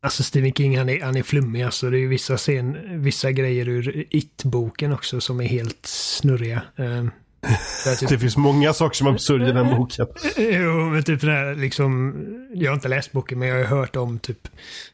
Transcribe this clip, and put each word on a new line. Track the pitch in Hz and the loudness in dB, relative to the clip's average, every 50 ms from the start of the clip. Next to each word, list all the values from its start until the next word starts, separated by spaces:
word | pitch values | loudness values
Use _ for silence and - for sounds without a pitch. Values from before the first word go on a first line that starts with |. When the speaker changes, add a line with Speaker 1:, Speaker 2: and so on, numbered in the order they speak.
Speaker 1:
Alltså, | - 139 - - | -6 -4 -2 -2
Stephen | 131 - - 143 131 135 | -2 0 2 2 2 2
King, | 131 - 139 135 131 131 | 2 2 2 2 2 2
han | 131 127 | 2 0
är, | 131 - 139 | 0 -2 -2
han | 131 131 | -2 -2
är | 131 | -2
flummig, | 120 - 147 143 135 117 113 120 | 0 0 2 0 2 0 0 -2
alltså. | 127 123 - - 131 123 | -2 -2 -2 -2 -2 0
Det | 127 131 | 2 2
är | |
ju | 131 131 | 2 2
vissa | 135 123 - - 131 | 0 -2 0 -2 -2
scen-, | 117 - - 143 127 123 127 143 - 190 202 175 160 | -2 0 0 0 0 0 -4 -6 -6 -8 -8 -4 -2
vissa | 139 143 - - - 135 | 0 0 0 0 0 0
grejer | 131 135 131 127 127 123 120 123 | 0 2 0 0 0 0 0 0
ur | 120 120 120 139 - 151 156 - | -2 -2 -2 -4 -4 -6 -4 0
It-boken | - 151 - - _ - - 131 120 123 117 110 - - 151 147 | 0 0 0 -2 _ -4 -2 -2 0 0 -2 -2 -4 -4 -2 -2
också | 139 - - - - 123 | -2 -2 -4 -6 -6 -6
som | - - 127 123 | -4 -4 -4 -2
är | 120 110 | -2 -2
helt | 123 120 113 110 - _ - | -2 -2 -2 -4 -8 _ -10
snurriga. | - - - - - - - - 143 131 117 117 113 117 120 - - _ | -10 -8 -6 -6 -6 -2 0 2 2 2 2 0 -2 -4 -6 -6 -8 _
Ehm, | - 131 120 120 120 120 117 - - _ _ _ _ - - 110 - - - - - - | -6 -6 -4 -2 -2 -2 -4 -4 -8 _ _ _ _ 0 0 0 0 0 -4 -6 -4 -2
där | 135 127 | 0 0
typ | - 131 127 | 0 2 2
Speaker 2:
<laughs> | |
Det | 143 117 | 2 2
finns | 123 123 - | 2 2 2
många | 147 143 143 139 147 143 156 | 4 4 4 6 6 4 4
saker | 151 - 165 147 - | 4 2 2 0 0
som | - 139 | 2 2
är | 139 | 2
absurda | 131 - - - 143 123 120 131 | 2 2 2 2 2 4 4 2
i | |
den | 120 127 123 127 131 | 4 4 4 4 4
boken. | 120 123 - - - 120 - - - - 294 427 | 2 0 0 -2 -4 -4 -4 -4 -6 -4 -2 0
Speaker 1:
Jo, | 294 214 233 190 185 180 165 160 165 160 160 | 2 2 2 2 2 2 2 2 0 0 0
men | 151 156 | 0 0
typ | 139 160 156 131 | 2 0 0 2
den | 151 151 | 2 2
här, | 151 139 139 139 143 | 2 0 0 -2 -4
liksom, | 151 135 131 - - 139 135 131 127 131 139 143 147 - - 214 247 262 269 226 | -2 -2 -2 0 2 2 2 2 2 0 -2 -4 -6 -8 -10 -10 -12 -14 -10 -4
jag | 180 165 135 | 0 0 0
har | 143 | 0
inte | 139 - 127 | 0 0 -2
läst | 131 143 - - | -2 -2 -2 -2
boken, | - 131 - - 127 123 | -4 -4 -4 -4 -4 -2
men | 127 127 | -2 0
jag | 127 | 0
har | 127 127 107 139 | 0 2 2 2
hört | 139 127 - - | 0 0 -2 -2
om | 131 123 120 117 113 | -4 -4 -4 -4 -6
typ, | - - 113 - - - _ - - - - - - - | -6 -8 -10 -10 -12 -20 _ -20 -20 -18 -18 -18 -18 -20